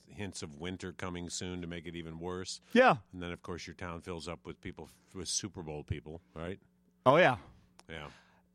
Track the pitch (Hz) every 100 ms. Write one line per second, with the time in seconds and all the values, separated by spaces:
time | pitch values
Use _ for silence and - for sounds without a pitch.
0 | - 82 98 - 90 71 87 92 92 80
1 | 92 87 85 - 92 90 85 85 82 85
2 | 82 80 87 90 92 - - 233 254 139
3 | - 90 87 85 - 85 - 80 90 85
4 | 87 85 82 82 82 78 95 82 78 -
5 | _ 95 80 - 104 92 78 76 71 76
6 | 76 82 _ 80 85 101 _ _ _ _
7 | 127 151 165 123 - - _ _ - 80
8 | 73 - - _ _